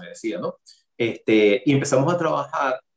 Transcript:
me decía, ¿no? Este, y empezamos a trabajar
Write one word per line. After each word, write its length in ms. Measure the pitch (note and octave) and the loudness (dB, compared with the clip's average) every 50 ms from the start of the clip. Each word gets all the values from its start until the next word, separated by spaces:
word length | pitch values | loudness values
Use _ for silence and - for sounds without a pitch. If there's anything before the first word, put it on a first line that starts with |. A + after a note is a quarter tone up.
me 80 | F2 F2 | -20 -18
decía, 300 | F2 - - A2 G#2 - | -16 -10 -8 -6 -6 -6
¿no? 200 | D3+ F3 - _ _ - - _ _ _ _ | -8 -10 -10 _ _ -20 -20 _ _ _ _
Este, 640 | - A#2+ A2 G#2+ - - - A2 G#2+ G#2 G2+ G2+ G2 - | -4 -4 -4 -4 -4 -2 2 4 4 6 4 4 2 2
y 80 | D3 C#3 | 2 2
empezamos 400 | C#3 - - C3+ C3 C#3 E3 F3 | 2 2 2 2 2 2 2 0
a 60 | E3+ | 0
trabajar 640 | E3 D#3 D3 C#3+ C#3 - - - C#3+ C3 B2+ - - _ _ | 0 -2 -2 -2 -4 -6 -6 -4 -4 -4 -4 -6 -8 _ _